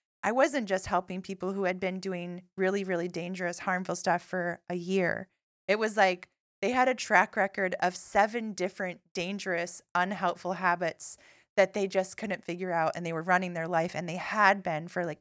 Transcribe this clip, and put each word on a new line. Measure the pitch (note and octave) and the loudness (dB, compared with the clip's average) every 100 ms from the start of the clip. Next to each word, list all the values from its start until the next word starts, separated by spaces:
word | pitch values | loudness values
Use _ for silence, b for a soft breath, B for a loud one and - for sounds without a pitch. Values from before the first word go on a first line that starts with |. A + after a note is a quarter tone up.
| _ _ | _ _
I | G3+ | 0
wasn't | B3 D4+ C4+ G3+ | 4 4 2 0
just | F#3+ - | 0 0
helping | F#3 F#3 F#3 | -2 -2 -6
people | F#3+ F#3 F#3 | -8 -6 -4
who | G3 | -2
had | F3+ F#3 | -2 -2
been | F#3 F#3 | -4 -4
doing | F#3+ F3+ F3 F3 - - | -6 -6 -8 -12 -10 0
really, | F#3+ G3+ | 2 2
really | F#3+ F3 F3 | 0 -2 -2
dangerous, | E3+ F3 F#3 F3 F3+ | -4 -6 -4 -4 -4
harmful | - F#3 F#3 F3+ | -2 -2 -2 -2
stuff | F#3 F3 | 0 0
for | - F#3 F3 E3 - | 0 -4 -2 -4 -6
a | |
year. | F3+ E3+ F#3+ E3+ - - _ _ _ - | -6 0 2 2 0 -6 _ _ _ 0
It | G#3+ | 2
was | A3 G#3 | 2 4
like | F#3+ F3+ - _ _ _ | 4 4 -6 _ _ _
they | G3 | 0
had | B3+ B3+ | 2 2
a | |
track | B3+ - F#3+ G#3 A3 | 0 4 4 4 2
record | G3 - F#3 - | 0 0 -2 0
of | F3+ F3+ | -2 -2
seven | - G3+ G3+ A#3 A3 | 0 2 2 0 -6
different | F#3+ F#3 - F#3 E3 _ | -4 -4 -4 -8 -8 _
dangerous, | F#3 F3 G3+ G3 E3+ F3 - - | -6 -4 -4 -4 -2 -4 -8 -4
unhelpful | F3 F#3 F#3 F3+ F3 F3 | -2 0 0 -2 -2 -4
habits | F3 F#3 F3 E3+ - - - b b b - | 0 0 2 -2 -4 -10 -12 b b b 4
that | F#3+ | 4
they | G#3 G3 | 2 0
just | F#3+ F#3 - | 0 -2 -4
couldn't | G#3+ F3 | -6 -6
figure | - F3 F#3 | -6 -6 -2
out, | E3+ D#3+ | 0 0
and | E3+ E3+ | 0 -4
they | |
were | E3 | -2
running | E3+ F#3 F3+ | 2 2 2
their | F3 E3 | -4 -2
life, | E3+ F3 | 0 0
and | - F3 | -2 -6
they | F3 | -6
had | - G#3+ G3 G3+ | -4 4 6 6
been | F#3 D#3 E3+ | 2 -2 -2
for, | F#3 E3+ | -4 -4
like, | D3+ | -6